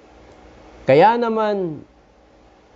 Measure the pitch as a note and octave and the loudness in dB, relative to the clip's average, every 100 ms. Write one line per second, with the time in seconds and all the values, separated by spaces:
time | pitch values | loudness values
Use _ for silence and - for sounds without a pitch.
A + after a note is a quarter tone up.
0 | _ - - - - - - - - D3 | _ -20 -20 -20 -20 -20 -20 -10 0 4
1 | G#3 A#3+ A#3 A3 G#3+ G3+ F3 C#3+ - _ | 4 2 -2 -4 -4 -4 -6 -10 -18 _
2 | _ _ _ _ _ _ _ | _ _ _ _ _ _ _